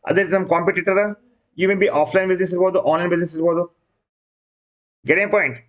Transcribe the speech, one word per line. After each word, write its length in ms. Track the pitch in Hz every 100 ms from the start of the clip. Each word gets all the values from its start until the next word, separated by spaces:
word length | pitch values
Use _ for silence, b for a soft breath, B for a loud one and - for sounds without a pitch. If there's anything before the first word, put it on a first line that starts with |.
ಅದೇ 180 | - 175
ರೀತಿ 120 | 190
ನಮ್ಮ 120 | 190 185
ಕಾಂಪಿಟೇಟರ್, 760 | 170 170 180 175 190 208 208 _ _ _ -
you 140 | 190
may 100 | 196
be 80 | 196
ಆಫ್‌ಲೈನ್ 380 | 147 151 190 190
ಬಿಸಿನೆಸ್ 240 | 185 185
ಇರ್ಬೋದು, 280 | 175 185 160
ಆನ್‌ಲೈನ್ 300 | - 160 175
ಬಿಸಿನೆಸ್ 240 | 170 170
ಇರ್ಬೋದು. 520 | 156 165 165 170 _ _ _ _ _ _ _ _ _ _ _ _ _ -
Get 120 | 170
my 120 | 202
point? 240 | 208 147 117